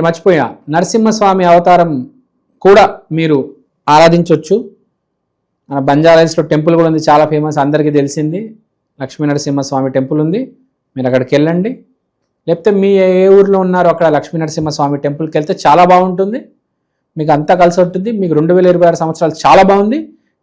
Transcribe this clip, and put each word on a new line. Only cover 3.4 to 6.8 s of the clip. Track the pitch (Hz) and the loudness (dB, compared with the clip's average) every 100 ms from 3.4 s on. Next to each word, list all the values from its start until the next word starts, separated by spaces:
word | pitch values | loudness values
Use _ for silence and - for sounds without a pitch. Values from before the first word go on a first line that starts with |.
| - - _ _ - | -4 -12 _ _ 0
ఆరాధించవచ్చు. | 151 165 170 170 151 - 208 - _ _ _ _ _ _ _ _ _ - | 4 4 2 0 -2 -2 -4 -6 _ _ _ _ _ _ _ _ _ -10
మన | 139 135 | -4 -2
బంజారా | 143 160 165 | 2 4 4
హిల్స్లో | 165 165 151 | 2 -2 -2
టెంపుల్ | 151 156 | -2 0
కూడా | 170 | 0